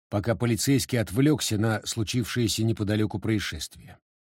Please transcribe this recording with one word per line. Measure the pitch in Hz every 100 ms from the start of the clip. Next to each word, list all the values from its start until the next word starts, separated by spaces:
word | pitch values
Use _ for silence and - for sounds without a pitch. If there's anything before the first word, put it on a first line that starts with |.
| _
пока | 101 113 113
полицейский | 120 110 - 139 - 123
отвлекся | 104 95 143 143 - 107
на | 113 107 -
случившееся | - 107 127 113 123 113 104
неподалеку | 110 110 101 107 107 -
происшествие. | 104 107 - 78 - - - - _ _